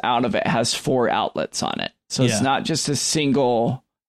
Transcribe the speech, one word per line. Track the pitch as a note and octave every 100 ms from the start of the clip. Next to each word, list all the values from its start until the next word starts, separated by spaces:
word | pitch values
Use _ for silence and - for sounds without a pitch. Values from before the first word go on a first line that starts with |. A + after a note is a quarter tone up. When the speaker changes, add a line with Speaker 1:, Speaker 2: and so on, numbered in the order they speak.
Speaker 1:
out | A2+ B2
of | B2
it | G2 -
has | B2 A#2
four | - - C3 A#2
outlets | G2+ G2 - D2 -
on | - G1+
it. | G1+ - _
So | -
it's | B2+
Speaker 2:
Yeah. | G#2+
Speaker 1:
not | C3 C3+
just | - D#3+ -
a | C#3
single | - D#3+ C#3+ C3+ B2+ A#2+ A#2 C3 - _